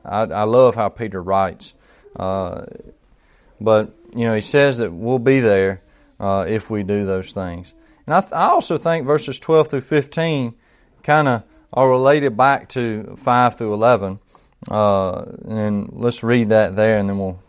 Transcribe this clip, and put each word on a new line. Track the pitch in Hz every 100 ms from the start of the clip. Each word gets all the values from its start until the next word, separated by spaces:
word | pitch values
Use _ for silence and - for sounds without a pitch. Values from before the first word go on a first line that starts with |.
| -
I, | 101
I | 110 92
love | 110 120 127 117
how | 101
Peter | - 110 92
writes. | 90 98 95 - - - _ _ - -
Uh, | 95 95 90 - - - - _ _ _ _ _ _ _
but, | 107 107 107 - - 123
you | 117
know, | 110
he |
says | - 143 143 120
that | 104
we'll | 85 117 127
be | 120 135
there, | 113 98 98 95 _ _ _ -
uh, | 101 98 90
if | 107 -
we | 107
do | 98 104 98
those | 95 92
things. | 101 90 87 87 _ _ _ -
And | 170
I, |
th-, | 190
I | 156 220
also | 359 - 165
think | 165 165 135
verses | 151 143 -
twelve | - 160 151
through | 135
fifteen | - 151 139 - 165 143 120 - _ _ _ _
kinda | - 151 143 117 - _ _
are | 123 131
related | 127 131 151 143 107
back | 135 139 -
to | 131 117 107 107 -
five | 131 123 123 -
through | 110
eleven. | 104 117 113 98 98 _ _ _ _ -
Uh, | 107 104 98 92 - - - -
and | 110 104 101 -
let's | - 120 -
read | 113 123 107
that | 110 98 98
there, | 110 107
and | 98
then | 98
we'll | 95 90